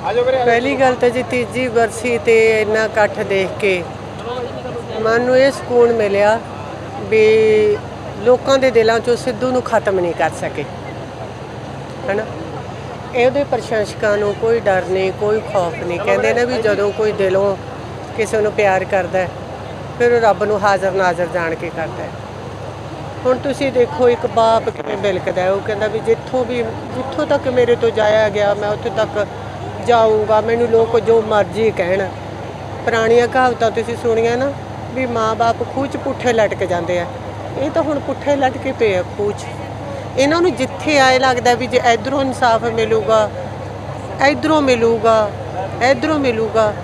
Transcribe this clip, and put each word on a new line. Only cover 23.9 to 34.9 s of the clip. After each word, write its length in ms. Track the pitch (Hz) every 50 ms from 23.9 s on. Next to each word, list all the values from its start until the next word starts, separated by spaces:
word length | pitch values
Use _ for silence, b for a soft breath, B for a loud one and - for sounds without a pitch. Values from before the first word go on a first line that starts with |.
| 240 240 254 247
ਇੱਕ 180 | 240 240 - 240 202
ਬਾਪ 340 | 233 226 226 226 226 - 226
ਕਿਵੇਂ 280 | - - - - - 196
ਬਿਲਕਦਾ 440 | 190 202 190 180 - - 180 180
ਹੈ। 100 | 180 185
ਉਹ 100 | 196 196
ਕਹਿੰਦਾ 260 | - - 214 202 214 214
ਵੀ 120 | 202 220 196
ਜਿੱਥੋਂ 380 | 208 226 226 - - - 254 254
ਵੀ, 160 | 220 247 247 233 220 226 - - - -
ਜਿੱਥੋਂ 300 | 254 254 - - - 302 -
ਤੱਕ 200 | 294 285 285 269
ਮੇਰੇ 260 | 247 247 247 233 240
ਤੋਂ 140 | 226 233 233
ਜਾਇਆ 360 | 214 214 214 208 214 220 220 214
ਗਿਆ, 240 | 202 208 208 202 202
ਮੈਂ 160 | 202 208 208
ਉੱਥੇ 200 | 214 208 - 233 - 226
ਤੱਕ 280 | 214 202 202 208 202 196 - - - - - - - - - - - -
ਜਾਊਂਗਾ, 520 | 240 233 226 220 214 214 214 202 220 214
ਮੈਨੂੰ 260 | 214 220 233 233 240 226
ਲੋਕ 300 | 226 226 226 220 - 233
ਜੋ 220 | 208 208 226 226
ਮਰਜ਼ੀ 480 | 214 214 220 208 196 175 175 196 226 220 196 -
ਕਹਿਣ। 300 | 185 170 185 185 190 180 - - - - - - - - - - - - - - -
ਪੁਰਾਣੀਆਂ 420 | - 226 226 226 220 233 240 240 233
ਕਹਾਵਤਾਂ 420 | 240 262 254 254 240 - 233 226
ਤੁਸੀਂ 240 | 202 233 220 220 233 214 -
ਸੁਣੀਆਂ 340 | 240 226 220 226 233 233 247
ਨਾ 140 | 262 285 277 - - - - - - -